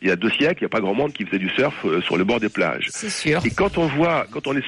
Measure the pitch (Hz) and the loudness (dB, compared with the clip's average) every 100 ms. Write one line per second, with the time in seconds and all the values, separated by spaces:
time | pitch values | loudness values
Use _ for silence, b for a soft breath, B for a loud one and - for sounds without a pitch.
0 | 95 87 110 113 151 - - 110 95 107 | 0 2 2 2 2 0 -2 -2 0 0
1 | 143 - 95 98 92 - 143 - 98 82 | -2 -4 -4 -2 -2 0 0 0 0 0
2 | 85 85 95 120 107 - 85 64 - - | 2 2 2 2 0 0 0 0 -4 -6
3 | 214 - 156 156 120 - 196 185 160 139 | -6 -4 0 0 0 0 0 2 0 2
4 | 170 156 - 131 135 139 | 2 2 -2 -4 -2 -2